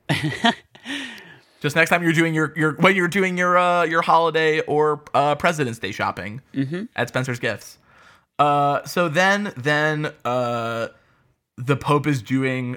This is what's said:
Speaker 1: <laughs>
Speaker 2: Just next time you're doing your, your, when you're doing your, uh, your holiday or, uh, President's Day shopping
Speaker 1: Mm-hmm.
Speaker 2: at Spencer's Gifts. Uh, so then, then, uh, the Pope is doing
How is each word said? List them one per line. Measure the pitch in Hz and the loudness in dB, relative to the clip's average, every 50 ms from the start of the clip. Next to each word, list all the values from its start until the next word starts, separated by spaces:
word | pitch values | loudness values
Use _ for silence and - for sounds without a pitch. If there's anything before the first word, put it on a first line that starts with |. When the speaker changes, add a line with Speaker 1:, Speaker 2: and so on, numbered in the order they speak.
| _ - | _ -4
Speaker 1:
<laughs> | 151 - 147 151 131 - - 233 233 - _ _ _ - - 233 285 285 269 247 - - - - - - _ _ _ _ | -4 -2 -2 -4 -4 2 2 0 0 0 _ _ _ -20 -14 -12 -10 -10 -10 -12 -16 -18 -20 -20 -20 -20 _ _ _ _
Speaker 2:
Just | - 147 143 | -6 -2 2
next | 165 165 170 | 2 2 4
time | 180 175 170 | 2 2 2
you're | 165 160 | 2 2
doing | 160 165 165 160 | 4 2 2 2
your, | 156 156 143 151 | 0 -2 -2 0
your, | 165 156 156 143 | 0 0 0 2
when | - 165 185 196 | 4 4 4 4
you're | 190 175 170 | 4 2 2
doing | 170 202 190 185 180 180 | 2 2 0 0 0 0
your, | 180 180 180 180 | 0 2 4 4
uh, | 180 175 175 175 170 | 4 4 2 2 2
your | 160 160 165 165 | 2 0 0 2
holiday | 175 160 160 165 165 156 160 160 156 156 160 - | 4 4 4 4 2 2 2 2 2 2 0 0
or, | - 147 151 151 151 151 147 - - - | 0 0 2 2 2 0 -2 -6 -2 0
uh, | 135 143 147 147 | 2 2 2 0
President's | 143 - 170 175 151 139 120 113 - | 2 0 -2 0 0 -2 -4 -4 -6
Day | - 95 - | -8 -8 -4
shopping | - 101 101 - - 90 101 107 135 - _ - | -4 -4 -4 -4 -6 -10 -12 -12 -14 -16 _ -6
Speaker 1:
Mm-hmm. | 135 139 131 165 180 220 - - | -6 -4 -4 -4 -10 -10 -10 -6
Speaker 2:
at | - 120 - | -6 -6 -4
Spencer's | - 127 127 131 123 117 | -4 -6 -4 -4 -6 -4
Gifts. | - 117 101 98 - - - _ _ _ _ - - - - _ _ _ _ - | -4 -6 -6 -6 -10 -20 -20 _ _ _ _ -20 -20 -20 -20 _ _ _ _ 0
Uh, | 143 147 143 143 143 143 143 - - | 2 2 4 2 2 2 0 -2 -4
so | 143 - 185 175 165 | -4 -2 0 0 0
then, | 143 175 185 190 196 202 208 196 - | 2 2 2 2 2 0 -2 -6 -8
then, | 127 120 147 147 147 151 156 156 151 151 - - - - | -6 -2 0 0 2 2 0 0 -2 -4 -6 -8 -6 -6
uh, | 120 123 127 123 120 120 117 113 113 117 113 113 - - _ _ _ _ _ _ _ _ _ _ _ _ | -2 -2 0 0 -2 -2 -4 -4 -4 -4 -4 -6 -8 -10 _ _ _ _ _ _ _ _ _ _ _ _
the | - 123 127 139 | -10 -2 -2 -2
Pope | 131 - - 147 147 135 | -2 0 0 0 0 2
is | 151 143 127 101 | 0 -2 -2 -2
doing | 104 131 131 131 131 127 127 127 123 127 | -2 -2 0 0 0 -2 -4 -6 -6 -8